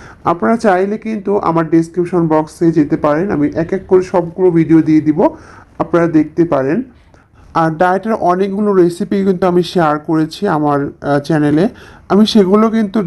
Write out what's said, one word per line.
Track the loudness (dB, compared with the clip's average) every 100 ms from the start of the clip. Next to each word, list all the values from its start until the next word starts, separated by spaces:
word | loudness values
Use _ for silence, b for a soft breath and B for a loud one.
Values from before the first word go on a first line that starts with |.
| B B
আপনারা | -4 -2 0 0 2
চাইলে | 0 0 -4
কিন্তু | -8 -8 -4 -2 0
আমার | -2 0
ডেসক্রিপশন | 0 0 -4 -2 0 0
বক্সে | 0 -2 -2 0
যেতে | 2 0 0
পারেন, | 0 0 -2
আমি | -2 -2 -2
এক | -4 -6
এক | 0
করে | 0 2
সবগুলো | -2 -4 0 0
ভিডিও | 2 4 2
দিয়ে | 4 2
দিব, | 2 0 0 -2 B B B -10
আপনারা | -2 0 2
দেখতে | 0 0 -2 0
পারেন। | 0 -2 -4 -6 b b b b b b
আর | -2 0 0
ডায়েটের | 0 0 -2
অনেকগুলো | -2 0 0 -2 -2 0
রেসিপি | 2 2 0 -4 -2 0
কিন্তু | 0 0
আমি | 0
শেয়ার | 0 0 0 0
করেছি | -2 -2 -2 -4 -4 -2
আমার, | 0 -2 -4
আহ, | -8 -4 -2 0
চ্যানেলে, | 0 2 2 0 -4 B B B
আমি | 2 4
সেগুলো | 4 4 2 2
কিন্তু | 0 -2 -2